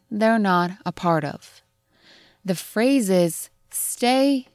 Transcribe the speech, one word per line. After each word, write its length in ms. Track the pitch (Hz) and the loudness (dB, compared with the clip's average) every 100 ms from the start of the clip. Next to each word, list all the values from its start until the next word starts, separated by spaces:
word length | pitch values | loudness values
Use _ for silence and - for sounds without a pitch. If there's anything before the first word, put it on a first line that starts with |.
| - | -8
they're 300 | 208 220 226 | 0 2 2
not 320 | 196 180 175 190 180 | 2 2 0 -4 -8
a 60 | |
part 320 | - 175 160 | -4 0 0
of. 360 | 143 - - - _ _ _ _ _ - _ _ | -2 -10 -16 -20 _ _ _ _ _ -20 _ _
The 100 | 185 | -6
phrase 560 | 175 - 214 247 277 202 | -6 -6 -2 2 2 2
is, 400 | 185 175 - - _ _ | 2 2 -2 -14 _ _
"Stay 760 | - - - 240 262 277 269 254 | -10 -8 -2 0 2 2 0 -4